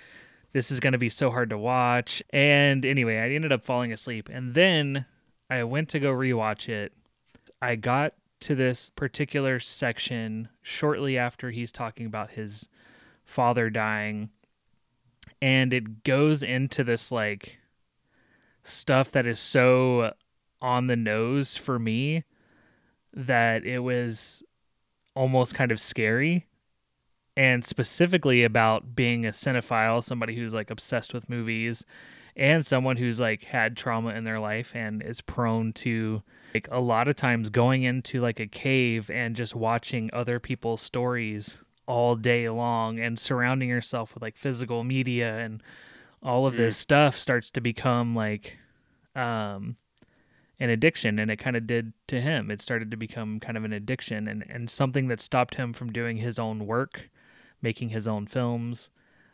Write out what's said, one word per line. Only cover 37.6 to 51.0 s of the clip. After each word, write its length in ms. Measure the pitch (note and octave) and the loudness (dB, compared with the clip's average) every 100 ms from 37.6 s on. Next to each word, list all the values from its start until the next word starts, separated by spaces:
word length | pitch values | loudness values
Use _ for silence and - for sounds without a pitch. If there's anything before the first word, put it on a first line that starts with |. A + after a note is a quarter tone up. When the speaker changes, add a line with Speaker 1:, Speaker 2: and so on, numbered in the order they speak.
| A#2+ C3 | 4 4
Speaker 1:
into, 360 | B2+ B2+ - B2+ | 2 -2 -2 -2
like, 220 | A#2+ A2 | 0 -2
a 60 | G#2+ | -8
cave 600 | - C#3 C3 B2 A2+ G#2 | -4 0 2 2 0 -2
and 240 | A#2+ A#2 | -4 -4
just 220 | A2+ A#2 A#2 | -4 -6 -2
watching 540 | A2+ A#2 - B2 A2 | 0 0 -2 -4 -4
other 260 | A#2+ A#2+ A#2+ | -4 -2 -4
people's 440 | - B2+ A#2 A2+ | -4 -4 -2 -4
stories 800 | - B2 B2 B2 A2 G#2 G#2 - _ _ - | -4 -4 -2 -2 -4 -6 -8 -10 _ _ -2
all 320 | A#2+ A#2+ A#2 | 2 4 4
day 320 | A#2+ A#2+ A#2 | 2 2 0
long 500 | A2+ A#2+ A#2 A2+ A2+ | -2 0 0 -2 -2
and 180 | A#2 A#2 | -4 -4
surrounding 520 | - B2+ B2 C3 B2 | -2 0 2 2 0
yourself 440 | B2 - B2 A2 | -2 -2 -6 -6
with, 100 | - | -10
like, 120 | A2+ - | -12 -6
physical 480 | C#3 A#2+ B2 A#2 | -4 -4 -4 -4
media 540 | A#2+ C3 B2+ A#2+ A#2 A2 | 0 0 0 0 -2 -2
and 240 | A2+ A2 - - - - - _ | -6 -10 -16 -20 -20 -20 -20 _
all 240 | C3 B2 C3+ | 0 2 4
of 120 | A#2+ | 4
this 180 | A2+ G#2 | 2 0
Speaker 2:
Mm. 60 | |
Speaker 1:
stuff 360 | - C#3+ D3 - | 4 6 6 4
starts 320 | - A#2+ - | 0 -2 -2
to 100 | C3 | -4
become, 520 | A#2+ A2+ B2+ A#2+ A#2+ | -4 -2 0 2 0
like, 440 | A#2 G#2+ G#2 - - _ _ _ _ _ C3 | 0 -2 -4 -8 -20 _ _ _ _ _ -6
um, 600 | A#2+ A2+ G#2 G2 A2+ A#2+ _ _ _ _ _ _ _ - | -4 -2 -4 -6 -10 -12 _ _ _ _ _ _ _ -4
an 120 | B2 | 0
addiction, 500 | A2+ D#3 - | 4 4 2